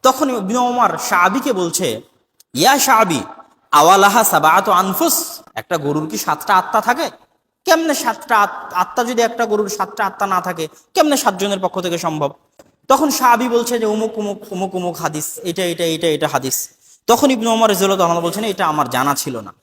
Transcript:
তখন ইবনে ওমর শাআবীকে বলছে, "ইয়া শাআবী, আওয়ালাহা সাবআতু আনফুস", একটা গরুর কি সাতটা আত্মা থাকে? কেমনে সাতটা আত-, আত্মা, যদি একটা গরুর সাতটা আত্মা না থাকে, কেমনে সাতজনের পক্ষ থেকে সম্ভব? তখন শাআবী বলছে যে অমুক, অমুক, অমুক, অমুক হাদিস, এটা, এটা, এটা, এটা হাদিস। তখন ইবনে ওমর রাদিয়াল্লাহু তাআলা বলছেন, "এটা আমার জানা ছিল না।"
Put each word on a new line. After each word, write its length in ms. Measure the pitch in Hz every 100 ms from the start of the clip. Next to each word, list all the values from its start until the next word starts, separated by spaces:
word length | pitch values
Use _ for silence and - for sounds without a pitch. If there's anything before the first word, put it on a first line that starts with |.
তখন 260 | 262 262 294
ইবনে 280 | 240 190 247
ওমর 400 | 247 247 240 - -
শাআবীকে 440 | 190 180 233 285
বলছে, 480 | 196 175 - 170 110 - _ _ _ _
"ইয়া 260 | 123 196 277
শাআবী, 400 | - 233 214 147 95 - - _ _
আওয়ালাহা 520 | 151 160 196 202 220
সাবআতু 480 | 220 165 156 175 214
আনফুস", 680 | 180 190 190 320 - 339 - - -
একটা 220 | - 170
গরুর 320 | 143 151 156
কি 80 | -
সাতটা 380 | - 170 - 190
আত্মা 260 | 185 214
থাকে? 280 | 220 254 277 - _ _ _ _ -
কেমনে 280 | 330 330
সাতটা 440 | 277 262 220 - 226
আত-, 360 | 202 - -
আত্মা, 300 | 180 185 -
যদি 180 | 233 240
একটা 240 | 233 233 233
গরুর 240 | 208 202
সাতটা 360 | 202 185 - 196
আত্মা 220 | 190 196
না 140 | 185
থাকে, 260 | 180 165 156 _ _
কেমনে 240 | - 302 277
সাতজনের 420 | - 185 202 196
পক্ষ 220 | 190 190
থেকে 160 | 180 165
সম্ভব? 340 | 170 156 143 - _ _ _ _ _
তখন 220 | 269 302
শাআবী 380 | 233 254 233 247
বলছে 320 | 233 233 240
যে 60 | 220
অমুক, 320 | 214 220 220
অমুক, 240 | 208 202 -
অমুক, 240 | 185 190 185
অমুক 220 | 175 160
হাদিস, 420 | 160 151 151 -
এটা, 220 | 180 170 180
এটা, 180 | 170
এটা, 240 | 170 160 165
এটা 200 | 151 151
হাদিস। 420 | 139 131 - - _ _ _ -
তখন 240 | 240 285
ইবনে 180 | 254 226
ওমর 200 | 226 220
রাদিয়াল্লাহু 380 | 190 196 190 175
তাআলা 140 | 170
বলছেন, 220 | 170 180
"এটা 240 | 220 185 175
আমার 220 | 151 127
জানা 260 | 123 139 143
ছিল 240 | - 120
না।" 140 | 101 -